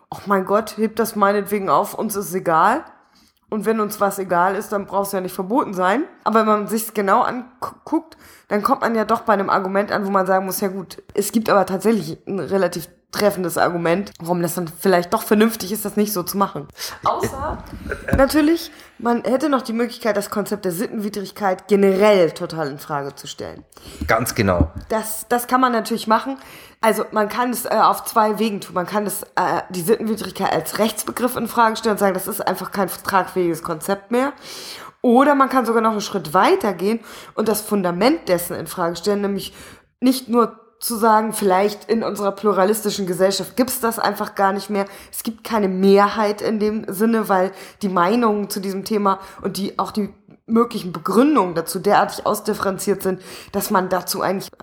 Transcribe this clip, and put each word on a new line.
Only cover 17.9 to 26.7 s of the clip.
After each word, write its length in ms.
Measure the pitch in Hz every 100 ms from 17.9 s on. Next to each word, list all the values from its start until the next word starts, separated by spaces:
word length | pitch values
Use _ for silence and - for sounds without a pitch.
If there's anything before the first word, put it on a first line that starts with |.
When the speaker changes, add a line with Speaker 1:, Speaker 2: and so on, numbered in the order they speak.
| - - -
Speaker 1:
natürlich, 540 | 269 302 302 330 - - - -
man 240 | 226 240
hätte 240 | - 254 311
noch 120 | 262
die 120 | 220
Möglichkeit, 440 | 226 240 - 226 202
das 120 | 202
Konzept 360 | 214 190 208 185
der 80 |
Sittenwidrigkeit 960 | 170 240 220 202 214 190 - 202 185 -
generell 600 | 202 196 190 214 196 160
total 380 | - 170 160 143
in 100 | 143
Frage 360 | - 147 139 -
zu 120 | 151
stellen. 360 | - 87 80 - - - - -
Speaker 2:
Ganz 280 | 117 123 -
genau. 360 | 98 87 - - -
Speaker 1:
Das, 360 | 220 - - -
das 180 | 240 -
kann 140 | 269
man 100 | 254
natürlich 360 | 226 208 226 220
machen. 300 | 226 269 269 - - -